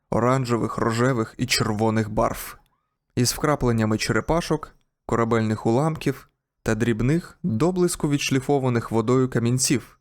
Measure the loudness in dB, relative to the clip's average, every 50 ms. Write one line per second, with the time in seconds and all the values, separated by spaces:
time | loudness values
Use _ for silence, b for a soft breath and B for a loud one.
0 | _ _ -2 0 2 2 2 2 0 0 0 0 0 -2 -2 -2 -2 0 0 2
1 | 2 2 2 0 -2 -4 -4 -6 -4 -2 0 0 0 -2 0 0 0 2 2 0
2 | -2 -2 -2 -2 -2 -2 -2 -6 -10 -14 -16 -20 _ _ _ _ _ _ _ _
3 | _ _ _ 0 0 0 0 -2 0 0 0 2 0 0 2 2 2 0 0 -2
4 | 0 0 -2 -2 0 0 -2 -2 0 -2 -4 -4 -4 -10 -18 _ _ _ _ _
5 | _ -4 0 0 2 2 2 2 2 0 -2 0 0 2 2 2 2 0 -2 -2
6 | -4 -4 -4 -4 -12 _ _ _ _ _ _ _ _ -2 0 0 2 0 0 0
7 | 2 0 0 0 -2 -6 -16 _ -4 -2 0 2 0 0 2 2 0 0 0 -2
8 | -2 0 0 0 0 0 0 0 2 2 0 2 2 2 0 0 -2 0 0 0
9 | 2 2 2 2 2 2 0 0 0 0 0 0 0 0 0 0 -2 -6 -20 _